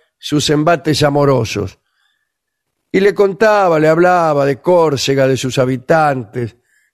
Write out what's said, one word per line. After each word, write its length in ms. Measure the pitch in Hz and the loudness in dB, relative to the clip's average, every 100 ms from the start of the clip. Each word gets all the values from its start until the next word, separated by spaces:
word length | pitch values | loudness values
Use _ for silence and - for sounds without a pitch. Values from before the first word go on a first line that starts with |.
| _ _ | _ _
sus 300 | - 147 - | -6 -4 -2
embates 520 | 147 156 170 - 143 | 0 0 -2 -2 -2
amorosos. 760 | 147 143 143 131 110 101 95 - _ _ _ _ _ _ _ _ _ _ _ | 0 0 0 0 -2 -6 -10 -12 _ _ _ _ _ _ _ _ _ _ _
Y 100 | 190 | 0
le 140 | 196 | 0
contaba, 640 | 185 196 190 220 208 190 156 | 2 -2 2 0 2 2 2
le 80 | 156 | 2
hablaba 600 | 160 175 180 160 143 139 | 2 2 2 0 0 -2
de 160 | 139 | -2
Córcega, 680 | - 180 160 135 - 139 131 | 0 2 2 -2 -2 0 0
de 80 | 131 | 0
sus 220 | 131 127 | -4 -2
habitantes, 960 | 127 131 117 165 151 131 107 123 117 - _ _ _ | -2 -4 -2 0 0 -2 -8 -10 -10 -12 _ _ _